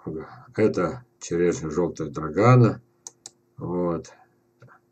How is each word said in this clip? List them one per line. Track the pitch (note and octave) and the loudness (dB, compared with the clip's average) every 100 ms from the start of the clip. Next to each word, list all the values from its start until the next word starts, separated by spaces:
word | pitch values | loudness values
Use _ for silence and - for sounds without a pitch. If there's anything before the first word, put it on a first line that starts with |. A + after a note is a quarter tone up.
| - D#2 - - - - | -12 -12 -14 -20 -10 0
Это | A2 F#2+ E2+ - - _ | 0 2 -4 -6 -16 _
черешня | - F2 F2 D2 D#2+ | -6 0 0 0 -4
«Жёлтая | D2+ E2 D2 D2+ | -2 -2 -4 -8
Драгана». | D#2 D#2 D#2 A#2 B2 A2 - - _ - _ - _ _ - | -8 -6 2 6 6 6 2 -12 _ -20 _ -20 _ _ -14
Вот. | E2+ F2+ F2 E2 - - _ _ _ _ - _ _ | -8 -4 -4 -4 -8 -20 _ _ _ _ -20 _ _